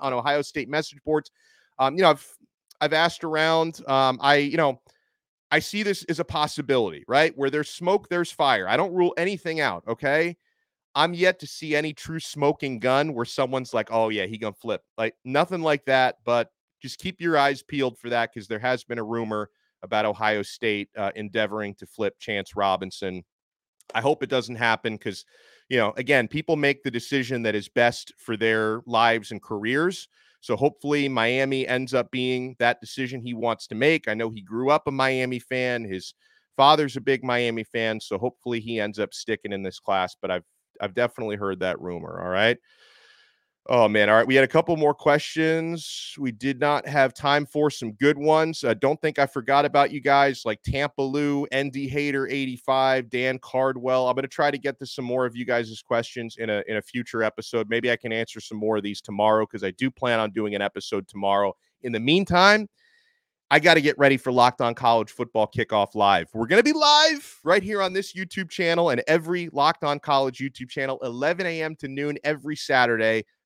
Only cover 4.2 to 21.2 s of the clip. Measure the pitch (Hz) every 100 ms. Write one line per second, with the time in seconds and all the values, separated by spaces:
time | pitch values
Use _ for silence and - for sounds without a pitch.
4.2 | 139 143 143 160 147 127 _ _ _ _
5.2 | _ _ _ 151 - 208 208 190 - 156
6.2 | 170 160 151 - 135 131 104 76 - 131
7.2 | 160 127 139 147 147 - 175 202 - 175
8.2 | 170 - 143 113 92 123 185 180 175 -
9.2 | 180 196 175 160 139 87 104 117 143 147
10.2 | 170 175 _ _ _ _ _ 139 165 170
11.2 | 180 180 147 - 160 147 156 147 - 160
12.2 | - 147 143 147 139 123 123 131 156 127
13.2 | 120 - 131 131 127 117 107 117 113 107
14.2 | 95 110 110 95 117 104 _ - 113 -
15.2 | 127 135 175 185 160 147 - 131 127 -
16.2 | - 120 117 _ _ _ 131 - 185 180
17.2 | 170 156 139 139 - 147 131 120 120 117
18.2 | 117 - 101 110 123 127 - 117 107 117
19.2 | 110 107 104 _ _ _ 95 107 107 104
20.2 | 107 107 101 - 117 104 101 - 101 -